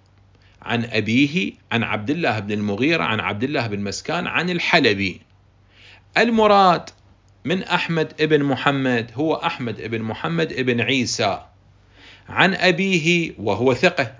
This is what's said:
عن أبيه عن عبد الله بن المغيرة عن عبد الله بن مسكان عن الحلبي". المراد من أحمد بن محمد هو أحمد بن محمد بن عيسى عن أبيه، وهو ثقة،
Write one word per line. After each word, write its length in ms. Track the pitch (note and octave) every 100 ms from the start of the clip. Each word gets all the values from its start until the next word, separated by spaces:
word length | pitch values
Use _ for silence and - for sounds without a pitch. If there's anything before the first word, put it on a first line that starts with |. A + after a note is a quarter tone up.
| _ _ _ _ _ -
عن 220 | - A#2
أبيه 680 | A#2 A2+ G#2 A#2 C#3+ D#3+ G3 - -
عن 100 | A#2
عبد 280 | A2 G#2+ G#2
الله 280 | D#3+ D3+ A2
بن 140 | G2+
المغيرة 520 | G#2 G#2 G2+ C#3 E3
عن 160 | - A2
عبد 240 | F#2 G#2
الله 220 | C3 D3 A#2
بن 140 | G2+
مسكان 460 | G2+ F#2+ - E3 -
عن 240 | B2 E3+
الحلبي". 720 | F3 - E3+ B2+ G2+ G2 E2+ _ _ _ _ _ _ - - _ -
المراد 720 | A#3 A3+ G#3+ G3+ F#3+ D#3+ - - _ _ _ _
من 180 | C3+ F#3+
أحمد 520 | - E3+ - E3 D#3 -
بن 240 | D3+ D3+
محمد 640 | C#3+ B2+ D3 C#3 C3 A#2+ A#2
هو 200 | - D#3+
أحمد 480 | D3+ E3 - A#2+ G2+
بن 200 | G#2+ A2+
محمد 500 | A2 A2 E3 E3 -
بن 280 | - B2+ A#2+
عيسى 600 | A2 C3+ A2+ - G#2+ E2+ - _ _ _ _ - - - -
عن 260 | - E3+
أبيه، 800 | F#3 F3+ E3+ G3 F#3 D3+ F3 D#3+ -
وهو 360 | G#2 G2 B2
ثقة، 400 | B2 F3+ - B2+ -